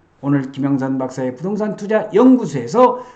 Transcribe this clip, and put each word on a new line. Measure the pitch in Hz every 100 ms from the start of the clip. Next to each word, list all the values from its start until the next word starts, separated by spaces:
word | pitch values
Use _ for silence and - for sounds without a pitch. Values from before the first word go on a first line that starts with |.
| _ _
오늘 | 139 143 131
김영선 | 135 139 139 131 135
박사의 | 127 135 127
부동산 | 123 180 208 214 180
투자 | 202 214 -
연구소에서 | 190 262 240 185 143 117 220 254 254 -